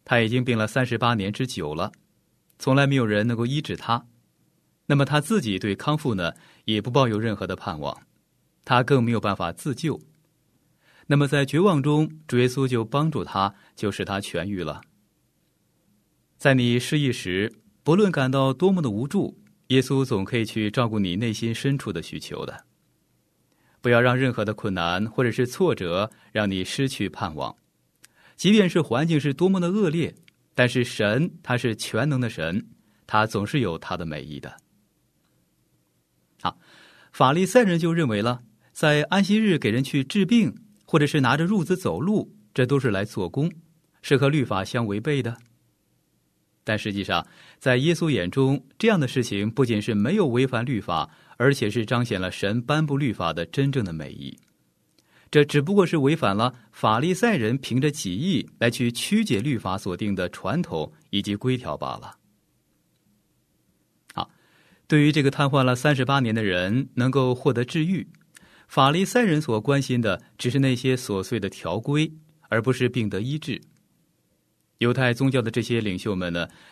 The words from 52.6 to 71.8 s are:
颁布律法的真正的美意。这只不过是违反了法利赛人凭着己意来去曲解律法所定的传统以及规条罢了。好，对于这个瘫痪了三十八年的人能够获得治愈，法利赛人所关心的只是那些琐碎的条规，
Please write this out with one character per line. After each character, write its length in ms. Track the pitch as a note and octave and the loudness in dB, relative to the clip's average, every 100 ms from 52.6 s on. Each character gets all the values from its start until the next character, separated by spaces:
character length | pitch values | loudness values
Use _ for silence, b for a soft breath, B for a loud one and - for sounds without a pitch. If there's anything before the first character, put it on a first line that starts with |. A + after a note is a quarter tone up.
颁 240 | A#2+ D3+ | 0 0
布 140 | D3+ C#3 | 0 0
律 160 | C#3 | -2
法 180 | F#2+ E2+ | -2 -2
的 140 | D#2+ E2 | -2 -4
真 260 | - C#3 | -2 0
正 100 | C3 | 0
的 120 | F#2 | -4
美 180 | D#2+ C#2 | -6 -10
意。 260 | C#2+ C2+ - _ _ _ _ _ _ b b b | -14 -16 -16 _ _ _ _ _ _ b b b
这 120 | D3+ | 4
只 200 | D3 D3 | 4 2
不 120 | C#3+ | 2
过 120 | G3+ F3 | 2 2
是 100 | E3 | 4
违 180 | C3+ | 2
反 220 | D#3+ G#2 G2+ | 2 0 0
了 180 | B2 - B | 0 -2 B
法 300 | - A2+ A2 | -2 2 2
利 140 | E3 | 2
赛 240 | F3+ A#3 F3 | 0 0 2
人 180 | A2 C3+ | 0 -2
凭 240 | - B2+ | -2 0
着 100 | D3 | 0
己 240 | D3 F#2+ | -2 -6
意 320 | F#2 F3+ C#3 - - | -4 0 -2 -2 -2
来 120 | A#2+ | 0
去 220 | A#2+ A#2+ | 2 -2
曲 320 | A#2 - G#3+ | -2 0 0
解 160 | G#3 G#2 | 2 0
律 160 | C#3 A#2+ | 0 -2
法 220 | F#2+ F#2+ | -4 -6
所 180 | G2 F2 | -6 -4
定 180 | G#2 | -2
的 140 | F#2 F2+ | -2 -4
传 320 | - F#2+ D3+ | -6 -4 -4
统 320 | E3+ E2 D2+ b b | -4 -4 -6 b b
以 140 | G2+ | -4
及 120 | G2+ | -2
规 220 | G#2 B2+ B2+ | -2 -2 -4
条 220 | D#2+ D2 | -4 -8
罢 180 | C2+ A#1 | -8 -10
了。 220 | - - _ _ _ _ _ _ _ _ _ _ _ _ _ _ _ _ _ _ - | -14 -20 _ _ _ _ _ _ _ _ _ _ _ _ _ _ _ _ _ _ -14
好， 180 | - - b b b b b b | -10 -10 b b b b b b
对 140 | D3+ | 4
于 100 | D3 | 4
这 120 | D3+ | 4
个 80 | C3+ | 2
瘫 160 | - C#3+ | 2 2
痪 160 | C#3 | 2
了 120 | B2+ | 2
三 220 | B2 D3+ C3 | 2 2 2
十 80 | |
八 160 | B2+ C#3 | 2 0
年 140 | A#2 | 0
的 100 | A2 | 0
人 460 | G#2 F2+ F#2 B2 C#3 | 0 0 0 -2 -2
能 180 | - B2+ | -2 0
够 240 | C3+ B2+ | 2 0
获 180 | B2 D3 | 0 0
得 120 | A#2+ | 0
治 200 | B2 E3 D#3+ | -2 -2 -2
愈， 200 | F3 - - _ - B B B | -2 -6 -14 _ -20 B B B
法 220 | - C3+ | 4 4
利 140 | E3 | 4
赛 180 | F#3+ B3 | 2 2
人 180 | A3 D3+ | 2 2
所 200 | D3+ A2 | 0 -2
关 200 | G#2+ C#3 | 2 0
心 200 | C3 B2 | 2 0
的 200 | A2 F2 b b | 0 -2 b b
只 140 | B2 | -2
是 80 | C#3 | 2
那 160 | C3+ | 2
些 220 | B2 C3 B2+ | 2 0 -2
琐 260 | - G2 | -2 -4
碎 160 | F#2 A2+ | -2 -4
的 100 | F#2+ | -4
条 300 | - E2 | -6 -6
规， 340 | F#2+ | -4